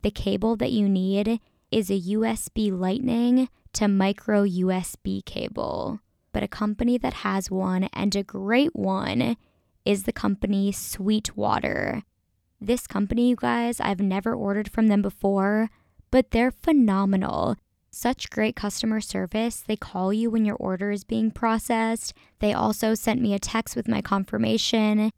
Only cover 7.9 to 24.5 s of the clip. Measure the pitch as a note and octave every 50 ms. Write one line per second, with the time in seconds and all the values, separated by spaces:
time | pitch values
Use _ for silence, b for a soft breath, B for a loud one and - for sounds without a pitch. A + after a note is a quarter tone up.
7.9 | - - F#3+ G3+ F3+ G3+ G3 - - G3 F#3+ G3+ A3+ B3 C#4+ D4+ - - G3 F#3+
8.9 | F#3+ F#3+ G3+ - G3 A#3+ B3+ A#3 A#3 - _ _ _ _ _ _ _ _ _ G#3
9.9 | G#3 G3 G3 - A#3 - - G#3 G3 G3 - G3 G3+ G3 G3 G3+ G3 - - -
10.9 | - - F#3+ G3+ G#3+ G#3+ G#3+ - - G#3 G#3 - - - - - - - - -
11.9 | - - G#3 _ _ _ _ _ _ _ _ _ _ _ G#3 G3 A#3+ B3+ - -
12.9 | - G3 G#3 G3 A3+ A3+ A#3+ B3 B3 A#3 - A#3+ A#3+ A#3 A#3 A#3 A#3+ - - -
13.9 | G3+ F3+ G#3 F#3+ F#3 G3 F#3+ A3+ A#3 - - G3 G3 G#3 G#3+ G3 - - A3 A3
14.9 | G#3 G#3 G3+ G3+ - - - G3 G3 G3 F#3+ G3+ G#3 G#3+ A3+ A3 b b b b
15.9 | b b b _ - C4 C4 _ - A3+ A#3+ C4 - _ - - D#4+ D4 A#3+ G#3+
16.9 | G3 F#3+ G3 G3 G3 F#3+ F#3+ - - - E2+ - G#3 - _ _ _ _ _ _
17.9 | - - - A#3+ C4 - - - - - G#3+ A3 A#3+ - - G#3 G3 - - A3+
18.9 | A3 A3 G#3+ - - G3 F#3+ F3+ - G#3+ A3+ A#3 A3+ - - - A3 G#3+ - -
19.9 | - F3+ F#3 F#3+ G#3 A3 A3+ A#3 A3 A3+ A3 G#3 G3+ - - F#3+ F#3 F3+ G3 G3+
20.9 | G#3 G3+ G3 _ A3+ A3 A3 A3 - - - A3+ A3 A3+ - - A#3+ A3+ A3+ A3+
21.9 | A3+ A3+ - - b b b b b b - G#3 - - - G#3+ G#3+ - - A3
22.9 | A3 G#3+ - A#3 G#3+ B3 A#3+ G#3 G3+ G3+ - - - A3+ A3 - - A#3+ G#3 -
23.9 | A3+ G3+ G#3 - G3+ G3 G3 - - G#3+ A3 A3